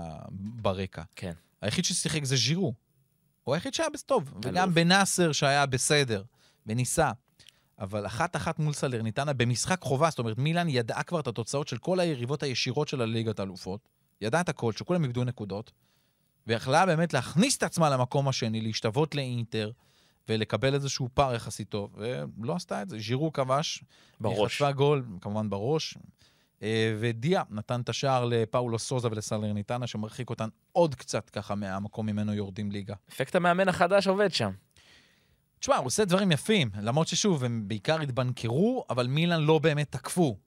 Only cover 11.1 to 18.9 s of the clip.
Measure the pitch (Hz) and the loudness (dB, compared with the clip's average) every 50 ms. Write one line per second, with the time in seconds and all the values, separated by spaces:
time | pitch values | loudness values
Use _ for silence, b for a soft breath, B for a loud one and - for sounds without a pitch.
11.1 | 175 160 139 123 104 120 110 - - 139 147 - 135 117 - 170 185 180 175 170 | -4 -4 -4 -4 -4 -6 -6 -4 -4 -4 -4 -4 -6 -6 -2 -2 0 2 2 0
12.1 | 151 120 120 120 151 143 151 139 120 - - 127 110 147 151 - 156 131 117 113 | 0 -2 -2 -4 -4 -4 -4 -4 -2 -2 -2 -2 0 -2 -2 -2 -2 -2 -2 0
13.1 | 117 113 110 110 104 - 98 98 90 - - 92 92 - _ _ _ _ _ _ | 0 -2 -2 -2 -2 -4 -4 -6 -8 -10 -10 -10 -10 -10 _ _ _ _ _ _
14.1 | _ - 98 110 139 165 180 165 147 - 233 220 202 - 110 - 180 180 151 123 | _ -6 -4 0 0 0 0 0 -2 -2 -2 -2 -2 -2 -2 -2 0 0 0 0
15.1 | 120 123 123 123 120 - 107 98 95 104 110 - - _ _ _ _ _ _ _ | 0 -2 -2 -2 -4 -6 -6 -6 -6 -8 -8 -10 -18 _ _ _ _ _ _ _
16.1 | _ _ _ _ _ _ - 110 113 110 - 131 135 160 190 185 160 160 175 160 | _ _ _ _ _ _ -4 -2 -2 0 0 2 4 4 6 6 4 2 2 2
17.1 | 151 131 120 - - 151 233 285 - - 214 170 - 170 165 147 135 127 123 - | 0 0 -2 0 2 4 4 4 4 0 -2 -2 2 2 4 4 4 2 2 2
18.1 | - 143 139 139 127 - 123 113 110 110 110 110 107 - - 113 | 0 0 0 0 0 0 -2 -2 -2 -2 -2 -4 -4 -2 -2 0